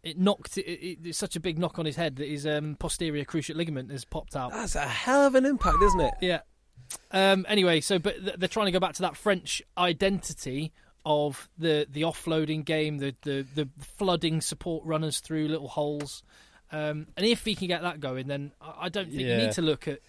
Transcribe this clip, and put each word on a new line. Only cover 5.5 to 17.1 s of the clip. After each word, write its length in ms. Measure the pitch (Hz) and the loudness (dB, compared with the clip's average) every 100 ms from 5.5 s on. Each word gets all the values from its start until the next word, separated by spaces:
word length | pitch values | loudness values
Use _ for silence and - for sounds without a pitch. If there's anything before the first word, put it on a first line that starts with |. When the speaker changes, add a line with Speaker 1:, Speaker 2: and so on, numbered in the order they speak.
| 277 - - | 4 4 6
Speaker 2:
isn't 180 | - 180 | 6 6
it? 140 | 135 - | 2 0
Speaker 1:
Yeah. 200 | 180 165 - _ _ - - - _ | -2 -2 -6 _ _ -20 -14 -14 _
Um, 340 | 190 196 196 185 | 4 6 4 4
anyway, 320 | 208 180 165 | 4 6 4
so 180 | - 190 | 4 2
but 160 | 196 - | 0 -4
th-, 140 | 185 180 | -8 -4
they're 100 | 180 | -2
trying 180 | 233 202 | 0 2
to 60 | |
go 60 | 180 | 2
back 140 | 180 | 0
to 80 | - | 0
that 140 | 180 - | -4 0
French 460 | 208 185 - - - - | 0 0 0 -8 -6 0
identity 960 | 180 165 196 190 - 156 - 131 156 _ _ _ | 0 4 2 2 -4 -8 -6 -4 -6 _ _ _
of 440 | 156 151 147 135 - - | 2 4 2 -2 -14 -2
the, 280 | 160 151 143 | 2 2 0
the 120 | 143 | -2
offloading 640 | 160 - - 160 156 156 | -2 -2 -2 0 0 -2
game, 340 | 147 156 151 147 | 0 0 0 -2
the, 160 | 139 135 | -6 -6
the, 220 | 147 139 135 | -4 -4 -4
the 140 | 143 143 139 - - | -4 -4 -6 -16 -2
flooding 440 | 185 170 165 160 | 0 2 2 0
support 440 | - - 185 160 | -2 -6 -6 -6
runners 340 | 160 156 156 - | -2 -2 0 -4
through 280 | - 160 151 | -4 -2 0
little 200 | 160 143 | -2 -4
holes. 540 | - 147 147 143 - _ - - _ _ | -4 -2 -2 -8 -12 _ -20 -20 _ _
Um, 340 | 156 151 151 156 | -6 -4 -4 -8